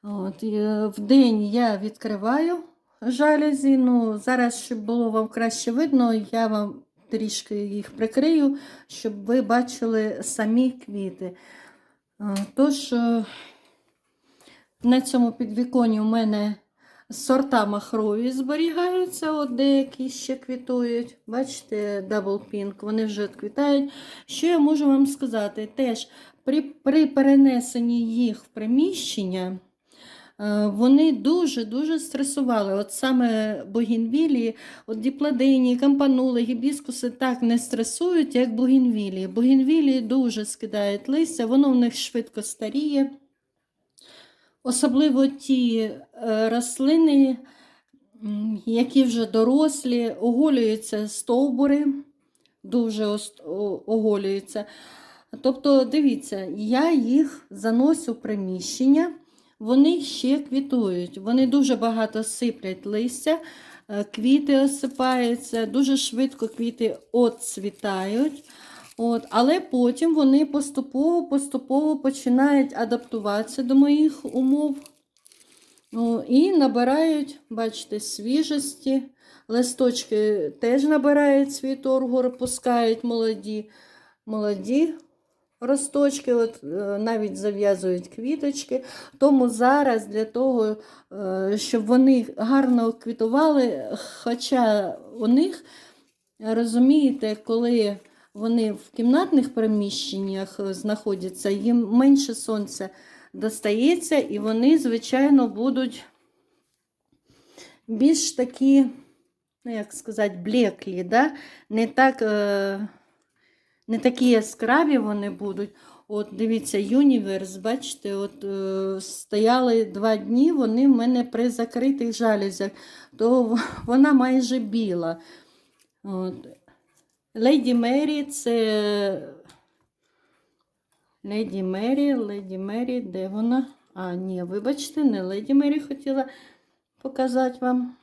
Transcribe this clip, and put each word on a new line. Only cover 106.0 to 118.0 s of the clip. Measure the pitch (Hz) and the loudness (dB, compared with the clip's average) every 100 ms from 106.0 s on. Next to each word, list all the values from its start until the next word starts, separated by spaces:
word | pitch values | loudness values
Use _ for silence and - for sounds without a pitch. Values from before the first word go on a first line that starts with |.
| - _ _ _ _ _ _ _ _ _ _ _ _ _ _ - - _ - | -20 _ _ _ _ _ _ _ _ _ _ _ _ _ _ -20 -20 _ -10
більш | 226 277 320 - | 2 4 4 0
такі, | - 247 - 269 277 254 - - _ _ _ _ _ | -4 -6 0 4 6 4 -2 -20 _ _ _ _ _
ну, | 240 | -12
як | 226 208 | -10 -10
сказати, | - - 214 208 180 | -12 -10 -2 -2 -2
блеклі, | 175 240 214 - - 180 | -2 2 2 0 -10 -8
да? | 180 220 302 285 - - _ | 0 2 2 -2 -20 -20 _
Не | 214 226 | -4 -2
так, | - 269 262 | 2 2 2
е, | 220 208 208 202 196 196 208 _ _ _ _ _ _ _ _ _ - | -2 0 -2 -2 -4 -6 -10 _ _ _ _ _ _ _ _ _ -8
не | 226 | 0
такі | 254 247 247 | 0 2 4
яскраві | 226 214 - 226 277 311 277 | 4 2 -6 0 2 4 2
вони | 214 208 202 | 0 -4 -6
будуть. | - 202 185 208 _ - - _ | -6 -8 -8 -10 _ -20 -20 _
От | 208 208 | -8 -8
дивіться, | - 220 226 - 202 | -4 -2 -2 -2 -4
Юніверс, | 202 254 285 247 196 190 190 190 | 2 4 4 4 0 -6 -8 -8
бачите, | 202 262 - - | -6 -6 -6 -12